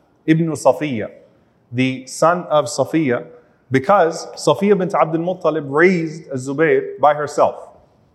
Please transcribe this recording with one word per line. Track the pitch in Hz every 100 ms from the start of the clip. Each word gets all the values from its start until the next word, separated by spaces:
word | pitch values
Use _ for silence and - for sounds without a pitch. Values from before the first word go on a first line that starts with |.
| _ _ -
Ibn | 160 165
Safiya, | 147 139 - 151 117 98 - _ _ _ _ _
the | 120 131 131 -
son | - 160 175
of | 165 151 131
Safiya, | - 131 160 147 120 - - _ _ -
because | 131 135 202 165 165 -
Safiya | - - 147 202 190
bint | 180
Abdul | 151 160 165
Muttalib | 170 180 160 156 139
raised | 143 175 180 160 156 -
Az-Zubayr | 139 127 143 160 135 135 -
by | 139
herself, | 147 147 - 117 - - - _ _ _